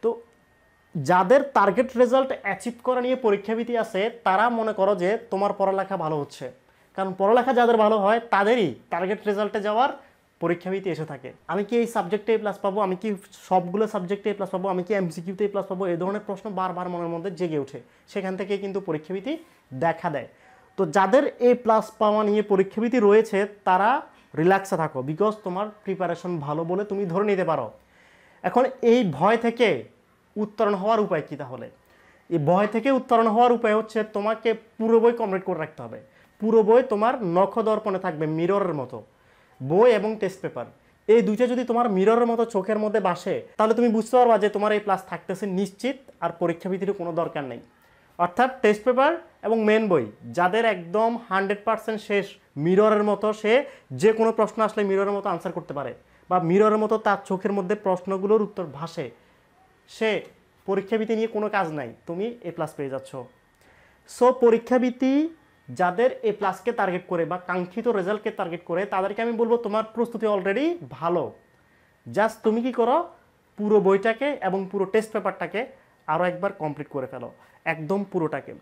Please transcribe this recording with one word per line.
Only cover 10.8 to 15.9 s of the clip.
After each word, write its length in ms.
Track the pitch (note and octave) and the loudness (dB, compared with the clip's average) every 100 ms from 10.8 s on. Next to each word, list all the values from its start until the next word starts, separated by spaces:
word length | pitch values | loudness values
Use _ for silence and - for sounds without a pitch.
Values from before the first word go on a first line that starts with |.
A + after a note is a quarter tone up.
| G3 | -4
এসে 120 | D#3 D#3 | -6 -8
থাকে। 180 | C#3 B2+ - - | -10 -14 -18 -6
আমি 100 | E3+ G3+ | -6 -2
কি 60 | A#3+ | 0
এই 60 | A#3 | 0
সাবজেক্টে 360 | A#3 F3+ G#3 G#3 A3 | -2 -4 -4 0 -2
এ 20 | |
প্লাস 140 | G#3 F#3+ | -2 -4
পাবো, 140 | G3+ G3 G3 | -4 -2 -2
আমি 100 | F#3 | -2
কি 60 | A3 G3 - - - | -4 -6 -10 -20 0
সবগুলো 360 | F#3 F3 G3 G#3+ | 0 0 -2 -2
সাবজেক্টে 340 | G#3 F3+ G3+ G#3 | -2 -4 -4 -4
এ 20 | G3+ | -4
প্লাস 120 | F#3+ | -4
পাবো, 120 | F#3 F#3+ | -4 -2
আমি 80 | F3+ F3 | -4 -2
কি 60 | G#3 | -2
এমসিকিউতে 420 | F#3 D#3+ E3+ F#3+ G3+ | -2 -6 -10 -4 -2
এ 20 | |
প্লাস 140 | G3 G3 | -2 -6
পাবো, 120 | F#3 F#3+ | -4 -4